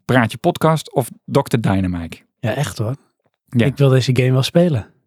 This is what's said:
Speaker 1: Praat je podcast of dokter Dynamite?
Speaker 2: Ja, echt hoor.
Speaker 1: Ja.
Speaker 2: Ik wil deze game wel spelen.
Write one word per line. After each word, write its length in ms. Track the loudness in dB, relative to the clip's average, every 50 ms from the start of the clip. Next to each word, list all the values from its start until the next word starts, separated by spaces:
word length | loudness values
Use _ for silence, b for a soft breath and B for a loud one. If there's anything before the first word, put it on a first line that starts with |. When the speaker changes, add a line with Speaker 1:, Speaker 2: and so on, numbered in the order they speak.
| _
Speaker 1:
Praat 260 | 0 2 2 2 2
je 60 | -2 -2
podcast 560 | -2 -2 0 2 0 2 2 0 -2 -4 -4
of 160 | -4 -4 -4 -10 -16 _
dokter 360 | -2 0 0 0 2 -2 0
Dynamite? 560 | 0 0 0 0 0 -2 -4 -6 -8 -10 -14 -18 _ _ _ _
Speaker 2:
Ja, 140 | -6 -4 -2
echt 240 | -2 -4 -6 -4 -6
hoor. 180 | -6 -6 -6 -8 _ _ _ _ _ _ _ _ _ _
Speaker 1:
Ja. 180 | -2 0 0
Speaker 2:
Ik 120 | 0 2 2
wil 120 | 2 4
deze 260 | 4 4 2 2 0
game 160 | 0 2 2
wel 120 | 2 0 0
spelen. 360 | 0 2 2 2 2 0 -2 -4 -8 _ _ _